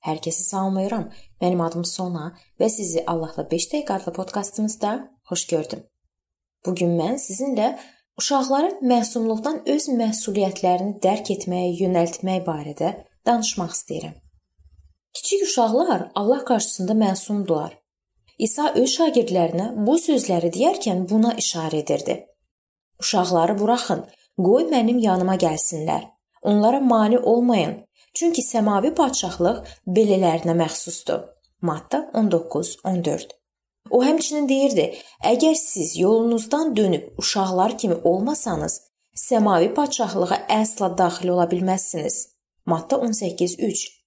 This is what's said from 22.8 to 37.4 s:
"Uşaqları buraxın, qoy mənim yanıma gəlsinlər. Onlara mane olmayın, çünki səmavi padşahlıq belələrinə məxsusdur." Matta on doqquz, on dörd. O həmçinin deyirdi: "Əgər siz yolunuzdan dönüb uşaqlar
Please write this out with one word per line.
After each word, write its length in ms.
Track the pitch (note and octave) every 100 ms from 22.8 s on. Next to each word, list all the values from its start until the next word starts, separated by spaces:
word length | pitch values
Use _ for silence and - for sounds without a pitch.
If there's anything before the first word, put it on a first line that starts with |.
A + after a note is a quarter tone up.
| _ _
"Uşaqları 580 | - G3+ F3+ F3+ E3+ G3+
buraxın, 480 | G#3+ A#3+ - F#3 - _ _ -
qoy 320 | F3+ A#3+ E4
mənim 320 | C4+ A3+ B3 A3
yanıma 260 | F#3 F#3
gəlsinlər. 720 | F#3+ F3 D#3 - E3 D#3 - - _ _ _
Onlara 380 | G#3 G#3 G#3+ C4+
mane 380 | C4+ A3+ G#3+ A#3+
olmayın, 560 | - A#3 B3 A3+ D#3 - - _ _
çünki 280 | - E4+ E4
səmavi 520 | A#3 A#3 G#3+ G3+ A#3+
padşahlıq 640 | D#4+ C#4+ B3 F#3 - F3 A#3+ - - -
belələrinə 680 | F#3 A3 F#3+ F#3 D#3+ E3 E3+
məxsusdur." 580 | D#3+ - - - - - - _ _ _
Matta 500 | E3+ D#3 - C#4 D#4
on 160 | - G#3+
doqquz, 460 | E3+ E3 D#3 - -
on 200 | F#3 F#3
dörd. 260 | E3 D3+ - - _ _ _ _ -
O 140 | A#3+
həmçinin 440 | B3+ D#4+ - D4 C#4+
deyirdi: 460 | C4+ C#4 A3 D3 - - -
"Əgər 300 | - B3 D#4
siz 440 | D#4 - - D#3 E3
yolunuzdan 800 | F#3 A3+ A#3 A#3 A3 C#4+ D#4+ A3
dönüb 280 | G3+ E3 - -
uşaqlar 600 | - G#3+